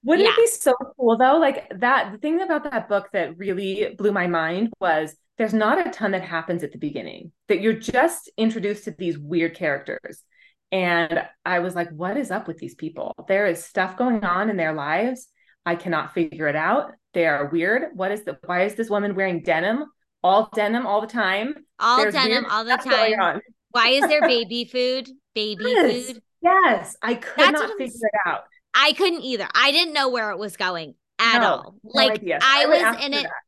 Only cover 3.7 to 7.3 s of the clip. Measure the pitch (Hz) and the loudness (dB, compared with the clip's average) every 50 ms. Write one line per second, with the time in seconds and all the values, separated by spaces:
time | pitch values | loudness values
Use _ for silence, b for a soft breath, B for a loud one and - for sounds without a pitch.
3.7 | 190 202 208 - - - 202 214 202 196 180 180 175 165 160 160 170 185 220 226 | -2 -2 -4 -4 -4 -2 -2 0 0 2 0 0 0 0 -2 -2 -2 -2 -2 -4
4.7 | - _ 190 175 160 156 160 156 - _ _ _ _ _ 233 214 202 220 214 214 | -4 _ 0 2 2 2 0 -4 -8 _ _ _ _ _ -2 0 2 2 2 2
5.7 | 269 381 349 - - - 220 202 196 185 175 - 170 165 165 - 180 170 156 143 | 2 2 0 -2 -4 -4 -4 -2 -2 -4 -6 -6 -6 -8 -4 -4 -6 -4 -4 -8
6.7 | - 123 - 147 147 127 98 82 - 87 90 170 | -10 -8 -8 -8 -8 -8 -10 -10 -14 -16 -18 -20